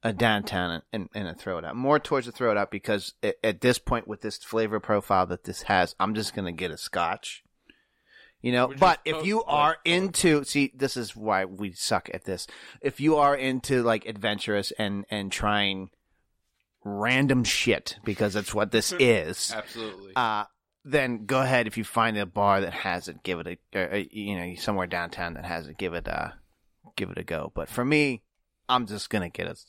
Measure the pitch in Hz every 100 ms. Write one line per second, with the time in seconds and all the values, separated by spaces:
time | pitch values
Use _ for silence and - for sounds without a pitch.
0 | 113 98 117 104 101 95 90 82 _ 110
1 | 90 104 92 - - 87 80 117 131 147
2 | - 139 120 - 120 104 101 101 - 104
3 | - - 104 - 110 95 123 123 - 120
4 | 101 104 107 - - 110 110 107 - 104
5 | - 95 92 90 - 98 - 98 87 -
6 | 98 107 104 - 92 82 87 78 - 90
7 | 85 101 - - _ _ _ - _ _
8 | _ - - _ 120 123 127 139 185 160
9 | 156 156 170 214 226 147 147 160 170 175
10 | 190 170 180 147 139 147 139 - 135 127
11 | 113 113 107 98 95 95 101 87 - 104
12 | - 92 - 92 - - - - 139 -
13 | 147 156 143 143 131 131 - 127 117 110
14 | - 107 110 104 - 104 98 - 107 101
15 | 98 107 98 - 107 104 101 95 95 _
16 | _ _ _ _ _ _ _ _ 104 101
17 | 110 131 139 127 113 - - 101 - -
18 | - 101 104 101 98 107 104 110 - -
19 | 127 110 78 92 - 113 - 117 110 95
20 | 98 101 117 107 101 _ _ _ 143 143
21 | 131 117 107 131 131 127 110 113 107 -
22 | 113 107 98 104 101 98 92 - 95 90
23 | - 76 - 87 82 87 _ 98 87 101
24 | 90 107 104 95 87 87 - 98 90 87
25 | 85 - 87 82 87 85 73 78 95 85
26 | - - 82 - _ _ _ _ - -
27 | 92 90 87 82 73 - 80 - 127 151
28 | 147 117 _ _ _ _ - 127 110 104
29 | - 110 87 - 85 -